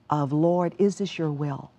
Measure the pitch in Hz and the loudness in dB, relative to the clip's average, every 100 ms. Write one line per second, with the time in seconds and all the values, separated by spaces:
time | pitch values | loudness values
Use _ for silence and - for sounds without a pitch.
0 | - 147 139 147 170 175 175 - 202 180 | -4 -2 0 2 2 2 0 2 0 2
1 | 196 - 160 143 147 135 - | -6 -4 -4 -2 -4 -6 -12